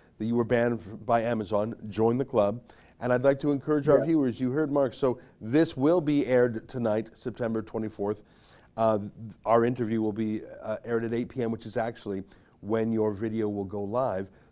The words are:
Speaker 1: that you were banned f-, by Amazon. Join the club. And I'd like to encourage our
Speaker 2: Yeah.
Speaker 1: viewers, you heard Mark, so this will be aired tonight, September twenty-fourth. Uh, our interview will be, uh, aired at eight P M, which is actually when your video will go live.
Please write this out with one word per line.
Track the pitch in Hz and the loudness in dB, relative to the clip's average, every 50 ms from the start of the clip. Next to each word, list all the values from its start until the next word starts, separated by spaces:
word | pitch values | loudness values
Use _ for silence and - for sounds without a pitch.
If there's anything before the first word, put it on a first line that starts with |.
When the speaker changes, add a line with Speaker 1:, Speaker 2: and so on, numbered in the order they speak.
| _ _ _ | _ _ _
Speaker 1:
that | - 110 | -6 -4
you | 117 117 | 0 0
were | 120 117 | 0 2
banned | 110 123 117 120 120 117 107 | 2 2 2 2 2 0 -2
f-, | 90 101 107 - - | -6 -12 -16 -12 -2
by | 123 117 117 | 0 2 2
Amazon. | 110 120 117 110 104 87 107 104 107 113 - - - | 2 0 -2 -2 -2 -2 0 0 0 -2 -6 -10 -12
Join | 107 90 107 110 117 120 | -10 -2 2 2 2 4
the | 127 135 | 2 -2
club. | - 127 110 101 101 113 120 - _ - - - - _ _ | 0 2 2 2 2 0 -4 -10 _ -20 -20 -20 -20 _ _
And | 117 123 123 | -2 0 0
I'd | 123 127 | 4 4
like | 139 143 135 | 2 2 2
to | - 147 | 0 -2
encourage | 143 131 - 151 151 147 139 147 | -2 -2 0 0 0 0 4 4
our | 139 - | 4 4
Speaker 2:
Yeah. | 135 | 4
Speaker 1:
viewers, | 165 165 151 135 123 107 - | 2 2 2 2 2 0 0
you | 127 123 | -2 -2
heard | 131 156 156 135 | 0 0 -2 0
Mark, | 143 143 139 120 - | 2 0 0 0 0
so | - 139 127 117 - - - _ _ | 0 0 0 0 -2 -8 -20 _ _
this | 107 113 127 156 165 156 - | -8 0 2 2 2 2 0
will | 131 131 156 175 180 | 0 2 4 4 4
be | 147 151 147 143 - | 2 2 0 0 2
aired | 117 127 123 123 123 110 110 - | 4 4 4 4 4 2 -4 -10
tonight, | - - 127 117 110 107 110 110 - - | -8 -6 -2 0 0 0 0 -2 -4 -12
September | - - 123 104 - 120 113 113 110 | -10 -10 -10 -6 -4 -4 -2 -2 -2
twenty-fourth. | 107 - - 113 110 107 - - 101 104 107 - - _ _ _ _ - - - _ _ _ | -4 -4 -6 -6 -6 -6 -4 -4 -4 -4 -4 -6 -8 _ _ _ _ -20 -20 -20 _ _ _
Uh, | 113 113 110 110 101 104 104 - - 113 107 - _ - | 2 2 2 2 2 -2 -6 -12 -14 -16 -16 -16 _ 0
our | 104 113 117 117 | 2 4 4 4
interview | 123 127 120 117 107 113 110 107 | 4 0 -2 -2 -2 0 0 0
will | 107 101 | -2 -2
be, | 113 110 107 107 101 - - - - | -2 -4 -4 -4 -6 -8 -10 -16 -14
uh, | - 110 107 - - | -8 -8 -8 -8 -4
aired | 113 117 113 117 | -2 -2 -2 0
at | 113 | -2
eight | 117 120 120 - | -2 -4 -4 -6
P | - 131 | -6 -4
M, | 117 113 | -4 -4
which | 113 104 - | -4 -6 -8
is | 110 101 | -8 -4
actually | 123 113 120 - - - 104 98 98 95 - - - _ _ _ _ | -4 -4 -4 -6 -8 -8 -6 -6 -6 -8 -10 -18 -20 _ _ _ _
when | - 101 110 113 113 113 | -4 -2 0 0 0 0
your | 113 110 107 107 | 2 2 2 0
video | 101 95 113 110 107 113 107 104 | 0 -2 -6 -4 -2 -2 -2 -2
will | 104 101 98 | -2 -4 -6
go | 92 104 101 | -6 -6 -8
live. | 101 98 110 123 135 117 92 95 101 - - - _ _ | -6 -4 -2 -2 -2 0 -2 -4 -6 -8 -12 -20 _ _